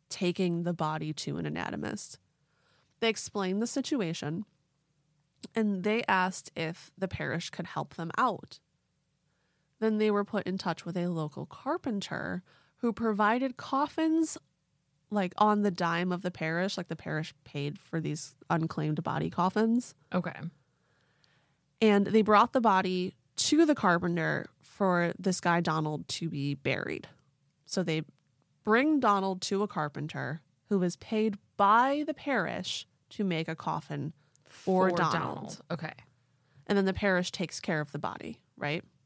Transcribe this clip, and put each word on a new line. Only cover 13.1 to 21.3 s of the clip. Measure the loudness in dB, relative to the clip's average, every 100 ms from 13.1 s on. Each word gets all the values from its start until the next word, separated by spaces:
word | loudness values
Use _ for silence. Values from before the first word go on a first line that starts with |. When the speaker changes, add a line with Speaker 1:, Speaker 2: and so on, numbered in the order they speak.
| 2 2 2 0 -6
Speaker 1:
coffins, | -4 -2 0 0 2 2 2 -2 -12 _ _ _ _ _ _
like, | -2 -2 2
on | 4 4
the | 2
dime | 0 0 0 0
of | -2
the | -4
parish. | -4 -2 -2 -2 -4
Like, | -8
the | -8
parish | -4 -4 -6 -12
paid | -12 -6 -6 -6
for | -6 -4
these | -4 -4 -8 -12 -2
unclaimed | 0 0 0 0 0
body | -2 -2 -2
coffins. | 0 0 2 2 2 0 -12 _
Speaker 2:
Okay. | -4 -4 -8 -12 -14 _ _ _ _ _ _ _